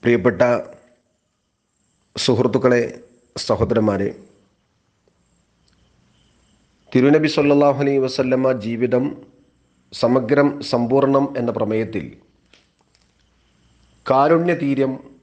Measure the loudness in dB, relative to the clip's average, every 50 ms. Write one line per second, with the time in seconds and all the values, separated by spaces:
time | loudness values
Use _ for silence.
0 | 2 2 0 2 2 0 2 2 2 2 2 -2 -4 -10 -16 -20 _ _ _ _
1 | _ _ _ _ _ _ _ _ _ _ _ _ _ _ _ _ _ _ _ _
2 | _ _ _ -6 -2 0 0 2 0 0 0 2 2 2 2 2 0 -2 -8 -14
3 | -20 -20 _ _ _ _ _ -14 -4 -4 -2 -2 0 0 0 0 0 0 0 -2
4 | -4 -6 -6 -10 -20 _ _ _ _ _ _ _ _ _ _ _ _ _ _ _
5 | _ _ _ _ _ _ _ _ _ _ _ _ _ _ _ _ _ _ _ _
6 | _ _ _ _ _ _ _ _ _ _ _ _ _ _ _ _ _ _ 0 2
7 | 4 6 4 4 2 2 0 0 2 2 4 4 4 2 2 2 0 0 0 0
8 | -2 -2 -2 -2 -2 0 0 0 0 0 -2 -2 -4 -8 -4 -2 -2 0 0 0
9 | -2 -2 -8 -10 -20 -20 _ _ _ _ _ _ _ _ _ _ _ _ -10 -4
10 | 0 0 2 0 0 0 0 2 2 0 0 -4 -8 -4 -2 -2 -2 0 0 2
11 | 2 2 2 2 0 0 -4 -6 -6 -4 -4 -4 -4 -4 -2 -4 -4 -4 -6 -10
12 | -10 -10 -16 -20 _ _ _ _ _ _ _ _ _ _ _ _ _ _ _ _
13 | _ _ _ _ _ _ _ _ _ _ _ _ _ _ _ _ _ _ _ _
14 | _ 0 2 2 4 4 2 2 2 0 -2 -2 -2 -4 -2 0 -2 -2 -2 -8
15 | -12 -20 -20 _